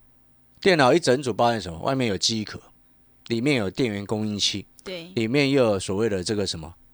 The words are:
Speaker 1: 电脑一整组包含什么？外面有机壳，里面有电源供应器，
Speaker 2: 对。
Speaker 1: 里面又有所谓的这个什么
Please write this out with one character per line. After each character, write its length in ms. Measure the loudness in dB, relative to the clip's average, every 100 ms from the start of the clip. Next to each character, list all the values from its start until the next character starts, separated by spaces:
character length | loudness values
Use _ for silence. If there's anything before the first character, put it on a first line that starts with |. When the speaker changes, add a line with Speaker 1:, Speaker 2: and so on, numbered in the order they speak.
| _ _ _ _ _ _
Speaker 1:
电 160 | 2 6
脑 160 | 6
一 80 | 6
整 220 | 4 0
组 100 | 0
包 140 | 2 2
含 120 | 2
什 140 | -4
么？ 60 | -6
外 160 | -4
面 140 | 0 0
有 100 | 0
机 260 | -2 -2
壳， 160 | -6 -10 -18 _ _ _ _ _ -6
里 120 | -2
面 160 | 0 0
有 120 | -2
电 220 | -2 -2
源 140 | -2
供 220 | -4 -4 -2
应 120 | -2
器， 280 | -4 -4 -10 _
Speaker 2:
对。 260 | -14 -12 -8
Speaker 1:
里 120 | -4 0
面 240 | 2 2
又 140 | 4
有 160 | 4 2
所 160 | -2 -2
谓 120 | 0
的 140 | -2
这 140 | -2 -2
个 100 | -2
什 100 | -6
么 160 | -12 -18 _